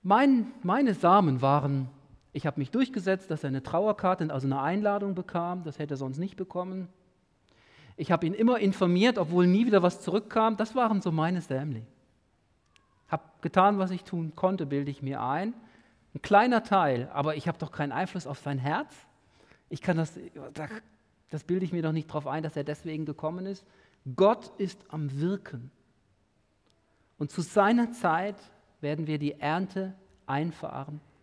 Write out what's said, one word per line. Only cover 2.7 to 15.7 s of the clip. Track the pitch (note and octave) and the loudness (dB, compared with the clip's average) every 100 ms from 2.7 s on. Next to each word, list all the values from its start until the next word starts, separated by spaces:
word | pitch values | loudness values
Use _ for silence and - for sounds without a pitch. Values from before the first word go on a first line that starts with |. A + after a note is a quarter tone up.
| A#3+ C4 G#3+ F#3 F#3+ - | 0 0 0 0 -2 -2
dass | D#3 | -6
er | C#3+ | -4
eine | C3 | -4
Trauerkarte, | C3 E3 G#3+ G#3 F#3 F#3 D#3+ | -2 0 0 2 0 0 -2
also | C#3 C3+ | -2 -2
eine | C3+ | 0
Einladung | C#3 F#3+ G#3 G3+ G3+ F3+ | 0 0 0 0 -2 -6
bekam, | F3+ F3 E3+ F3+ | -6 -4 -4 -6
das | D#3+ C#3 | -10 -8
hätte | D3+ C3+ | -6 -6
er | |
sonst | C3+ C3+ | -6 -4
nicht | F#3+ - | -6 -6
bekommen. | F#3 F3+ F3+ F#3 F3+ _ _ _ _ _ _ _ _ _ - - | -8 -6 -6 -8 -10 _ _ _ _ _ _ _ _ _ -20 -12
Ich | D#3 | 0
hab | E3+ | 0
ihn | E3+ G3 | 0 2
immer | A3+ A#3+ | 2 4
informiert, | G3 F#3+ F3+ F3 A3+ A#3+ | 2 2 2 4 4 2
obwohl | D#3 F3 F3+ | 0 4 6
nie | F#3 A#3+ | 6 6
wieder | G#3 | 6
was | F3+ F3 | 4 0
zurückkam. | - F#3+ G#3 A3+ A3 G#3+ | -2 -4 0 2 2 0
Das | A3 C4 | -2 0
waren | A#3 G#3 | 2 2
so | F3+ | 0
meine | D#3+ D#3+ F3+ | 0 0 -2
Sämli. | D#3 C3 D3+ A#2 A2+ _ _ _ _ _ _ _ _ _ _ _ _ | -4 -4 -4 -8 -10 _ _ _ _ _ _ _ _ _ _ _ _
Hab | D#3 - _ | -8 -8 _
getan, | E3 A3 G#3+ G3+ | 0 4 6 4
was | F#3+ | -2
ich | F3+ | -4
tun | - F3 E3 - | -6 -6 -6 -2
konnte, | F#3 F#3+ C#3+ | 0 0 -2
bilde | C#3 C#3+ | -2 -4
ich | C#3 | -6
mir | C3+ C3+ | -6 -4
ein. | A#2+ D3 G3+ A#3+ - | -2 -2 -4 -8 -16